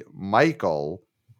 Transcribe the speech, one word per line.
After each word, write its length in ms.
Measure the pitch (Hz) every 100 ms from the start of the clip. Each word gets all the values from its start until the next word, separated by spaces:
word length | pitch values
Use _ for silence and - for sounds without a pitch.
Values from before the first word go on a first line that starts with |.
| -
Michael 880 | - 98 113 160 - 98 76 76 92 _ _ _ _